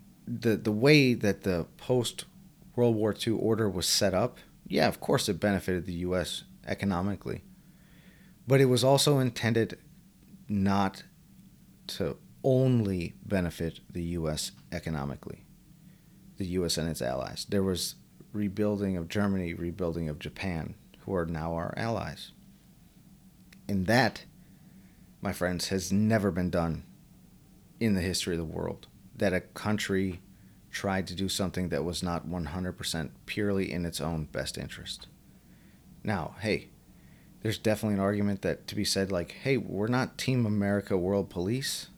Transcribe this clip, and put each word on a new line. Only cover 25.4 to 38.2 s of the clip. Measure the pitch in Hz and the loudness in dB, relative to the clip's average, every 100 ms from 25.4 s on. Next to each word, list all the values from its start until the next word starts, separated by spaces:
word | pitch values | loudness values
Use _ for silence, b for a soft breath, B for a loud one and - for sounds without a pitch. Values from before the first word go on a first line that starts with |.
| 87 87 - | -2 -2 -2
has | 95 90 | -2 0
never | 98 107 110 98 | 2 4 4 2
been | 90 90 | 2 0
done | 87 82 78 - - - - - - - - - - | 2 0 -2 -8 -20 -20 -20 -20 -20 -20 -20 -20 -2
in | 117 | 0
the | 95 | 2
history | 92 85 95 82 | 0 0 -2 -2
of | |
the | 80 | -2
world, | 85 82 82 - - - - | -4 -6 -6 -14 -20 -20 -2
that | 101 | 2
a | 90 | 2
country | - - 104 107 - 95 95 85 - B B B - | -2 -6 -2 -2 0 0 0 -4 -12 B B B -14
tried | - 101 95 87 | -6 -2 -2 -2
to | 90 | -4
do | 95 | -4
something | - 92 90 87 | -2 -2 -2 -2
that | 80 82 | -2 -2
was | 85 | -2
not | 90 85 - | -2 -2 -4
one | 90 76 | -6 -4
hundred | 87 92 | -4 -6
percent | 90 - 85 71 - - | -6 -6 -4 -6 -10 -8
purely | - 101 98 95 | -2 0 0 0
in | 85 85 | -2 -4
its | - | -4
own | 76 82 76 | -4 -4 -4
best | - - - | -6 -6 -8
interest. | 67 - - - - - B B B B B B B - | -10 -10 -12 -14 -16 -20 B B B B B B B -8
Now, | - 98 73 - | -2 -2 -2 -4
hey, | 110 85 - - - B B B B B | 0 0 -2 -20 -20 B B B B B
there's | 110 107 | -4 0
definitely | 110 107 107 | 0 0 0
an | 98 | 2
argument | 98 104 | 2 2